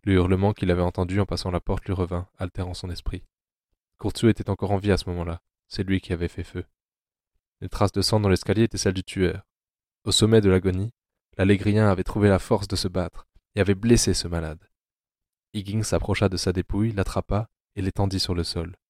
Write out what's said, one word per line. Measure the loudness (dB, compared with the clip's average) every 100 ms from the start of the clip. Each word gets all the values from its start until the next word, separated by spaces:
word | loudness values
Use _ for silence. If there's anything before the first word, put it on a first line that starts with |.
Le | 2
hurlement | 2 4 2 0
qu'il | 0 -2
avait | 0
entendu | 0 -2 -2 -2
en | -2
passant | -4 -4
la | -4
porte | -4 -6 -4
lui |
revint, | -4 -2 -4 -8 _
altérant | -10 -8 -8
son | -8 -10
esprit. | -8 -8 -10 -14 _ _ _ _ _ _ _
Curtio | -6 2 2
était | 2 -4
encore | -4 -2
en | -2
vie | 0
à | 0
ce | -2
moment-là. | -6 -6 -8 _ _ _
C'est | -8
lui | -2 -2
qui | -2
avait | -4 -4
fait | -6 -12
feu. | -12 -14 _ _ _ _ _ _ _ _ _
Les | -12
traces | -2 0
de | 0
sang | 0 2
dans | 2
l'escalier | 2 2 2
étaient | 2 0
celles | -2
du | -2
tueur. | -6 0 0 -2 _ _ _ _ _ _ -2
Au |
sommet | 2 6 6
de | 6
l'agonie, | 4 2 -2 -6 _ _ _ _ 0
l'Alégrien | 2 4 4 4 4
avait | 2 -2
trouvé | 2 4
la | 4
force | 2 -2 0
de | -4
se | -2
battre | -2 -6 -8 -20 _ _ 0
et |
avait | 2 2
blessé | 4 4 4
ce | -2 -2
malade. | -6 -6 -12 _ _ _ _ _ _ _ _ _
Higgins | -10 -4 -4
s'approcha | -2 -2 0 0 0
de | 0
sa | -2
dépouille, | -2 -2 0 0
l'attrapa | -2 -4 -4 -2 -4 -4 _ _ -6
et |
l'étendit | -4 -2 -2 -2
sur | -2
le | -4 -4
sol. | -6 -8 -12